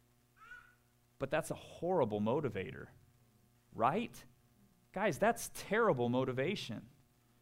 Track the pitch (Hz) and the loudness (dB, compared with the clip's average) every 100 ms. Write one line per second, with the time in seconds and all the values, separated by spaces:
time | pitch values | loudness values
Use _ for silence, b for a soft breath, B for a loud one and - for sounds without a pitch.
0 | _ _ _ _ - - - _ _ _ | _ _ _ _ -20 -20 -20 _ _ _
1 | _ - 139 151 - - - - 170 185 | _ -8 -4 -2 -2 -6 -10 -6 0 4
2 | 120 104 107 139 139 104 92 - - - | 4 2 2 2 0 -4 -8 -10 -14 -18
3 | _ _ _ _ _ _ _ - 113 175 | _ _ _ _ _ _ _ 0 2 2
4 | 240 - - - _ _ - _ _ 180 | -4 -10 -20 -20 _ _ -20 _ _ -2
5 | 208 123 208 233 - - - 208 226 139 | 0 2 2 2 -4 -10 0 4 4 4
6 | 120 123 131 123 143 208 - 104 - - | 4 2 2 0 0 -2 -6 -8 -12 -20
7 | _ _ _ _ | _ _ _ _